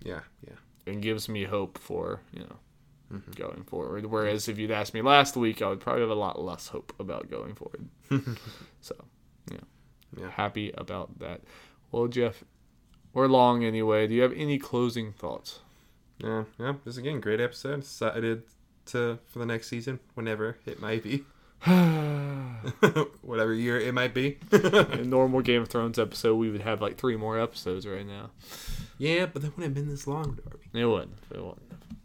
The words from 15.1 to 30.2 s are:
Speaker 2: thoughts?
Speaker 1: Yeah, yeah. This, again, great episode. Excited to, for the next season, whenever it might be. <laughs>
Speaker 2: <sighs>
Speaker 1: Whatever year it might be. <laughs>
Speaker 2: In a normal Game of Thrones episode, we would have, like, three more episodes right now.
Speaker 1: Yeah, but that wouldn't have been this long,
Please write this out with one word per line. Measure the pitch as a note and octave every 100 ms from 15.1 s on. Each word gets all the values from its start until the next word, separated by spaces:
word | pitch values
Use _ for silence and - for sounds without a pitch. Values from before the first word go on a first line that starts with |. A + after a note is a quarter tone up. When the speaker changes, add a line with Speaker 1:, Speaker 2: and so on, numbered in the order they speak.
Speaker 2:
thoughts? | G2+ D2+ A#1 - - - _ _ _ _ -
Speaker 1:
Yeah, | A2 A2 A2 -
yeah. | B2 C#3 A#2
This, | B2
again, | C3+ C#3+
great | G#2 A2
episode. | B2 - C3+ C#3+
Excited | C3+ - A2+ A#2 A2+ A2+ - _ _ _ -
to, | B2 A#2+ A#2 -
for | A#2+
the | A#2
next | A2+ -
season, | A#2+ A#2+ B2+ _ -
whenever | A2+ G#2+ A2 A2+ -
it | -
might | G#2+ A2
be. | G#2 C#3 - _ _ -
<laughs> | E3+
Speaker 2:
<sighs> | F3+ E3+ D#3 D3+ C#3+ C#3+ C#3 C3 A#2 A#2 - D3 D#3 - -
Speaker 1:
Whatever | C3+ A2+ A2
year | A2+ A#2+ A#2+
it | A#2+
might | B2 B2
be. | B2 C3+ C#3+ -
<laughs> |
Speaker 2:
In | G#3 F#3 G3+
a | - C3
normal | B2 C3 C3 C3
Game | B2 A#2+
of | A2+
Thrones | A#2+ A#2 A2+
episode, | G#2 - A2+ A2
we | A2+
would | G#2
have, | G#2 G#2+
like, | G#2 -
three | B2+ A2
more | G#2+ A2
episodes | A#2 - - F#2 G2+
right | G2 G2+
now. | G2+ G#2+ - - - - - - -
Speaker 1:
Yeah, | C#3+ E3+ F3+
but | D3
that | D3 F3
wouldn't |
have | E3
been | C#3 D3
this | C#3+ -
long, | D3+